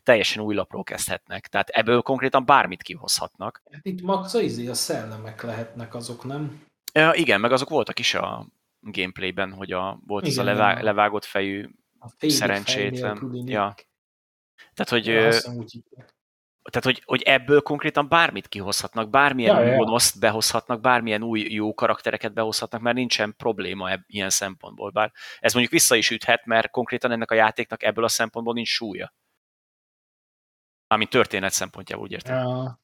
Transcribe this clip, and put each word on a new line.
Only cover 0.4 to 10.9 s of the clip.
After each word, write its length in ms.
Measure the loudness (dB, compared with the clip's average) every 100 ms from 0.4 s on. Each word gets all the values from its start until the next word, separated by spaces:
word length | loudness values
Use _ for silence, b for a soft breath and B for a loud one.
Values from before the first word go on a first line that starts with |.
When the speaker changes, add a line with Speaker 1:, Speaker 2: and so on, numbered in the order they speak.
Speaker 1:
új 120 | -2 -2
lapról 280 | -4 -6
kezdhetnek. 640 | -8 -8 -6 -8 -8 -14 -4
Tehát 220 | -2 0
ebből 320 | 0 4 2
konkrétan 440 | 2 -2 2 2 6
bármit 360 | 6 4 -4
kihozhatnak. 800 | -14 -12 -4 -4 -4 -10 -12 -12 _
Speaker 2:
Hát 140 | -16 -10
itt 160 | -6
max 320 | -2 -2 -2
a 80 | -2
izé, 260 | -2 -4 -6
a 60 |
szellemek 680 | -6 -4 -6 -8 -12 -14 -12
lehetnek 540 | -10 -8 -10 -12 -12 -12
azok, 280 | -12 -12
nem? 380 | -10 -8 -8 -10 _ _ -2
Speaker 1:
Ja, 200 | 4 4
igen, 260 | 4 4 4
meg 120 | 4
azok 180 | 2 2
voltak 300 | -2 -2 -2
is 140 | -2
a 340 | -2 -4 -6 -12 _ _ _
gameplayben, 720 | -10 -6 -6 -4 -6 -4 -6
hogy 180 | -6 -6
a, 280 | -4 -4 -8 -6
volt 180 | -4 -2
ez 100 | -2
a 40 |
Speaker 2:
Igen, 140 | 0 4
Speaker 1:
levá-, 220 | 4 4
Speaker 2:
a 40 |
Speaker 1:
levágott 420 | 2